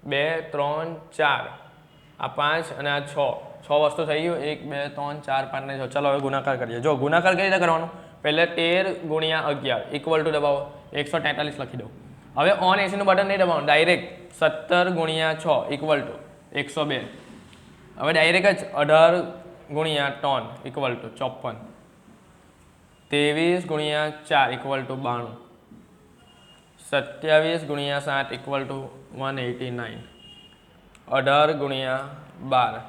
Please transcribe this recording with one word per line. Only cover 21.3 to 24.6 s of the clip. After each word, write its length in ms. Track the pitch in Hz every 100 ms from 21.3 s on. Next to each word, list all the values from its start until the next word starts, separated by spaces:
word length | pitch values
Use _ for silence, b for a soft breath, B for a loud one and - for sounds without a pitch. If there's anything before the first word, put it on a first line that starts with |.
| 127 127 110 - - - - - - _ - _ _ - _ _ _ _
ત્રેવીસ 560 | 147 147 151 165 180 160
ગુણ્યા 340 | 156 151 151 151 151 -
ચાર 180 | 151 131
ઇક્વલ 260 | 127